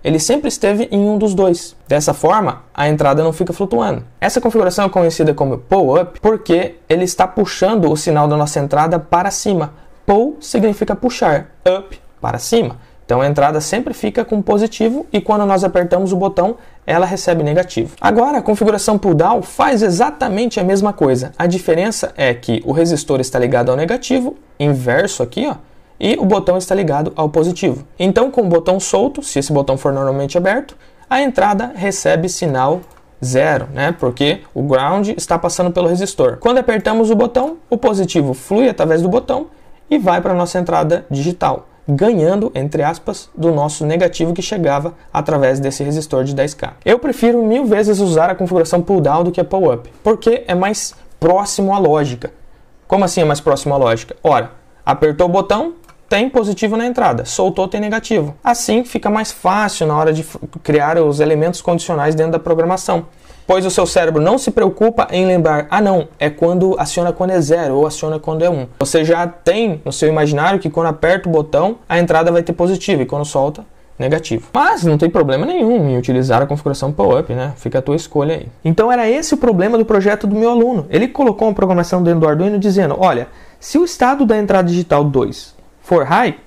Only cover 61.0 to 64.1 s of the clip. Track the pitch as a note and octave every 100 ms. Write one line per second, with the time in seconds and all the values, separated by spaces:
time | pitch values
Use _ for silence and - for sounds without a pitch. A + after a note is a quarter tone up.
61 | D#3 C#3+ D3+ D#3 E3 F3 - E3+ - D#3+
62 | D3 D#3 D#3+ E3 D#3+ E3 E3+ F#3 - F3
63 | E3 - - - - F#3 F#3 F3+ F3+ F#3
64 | E3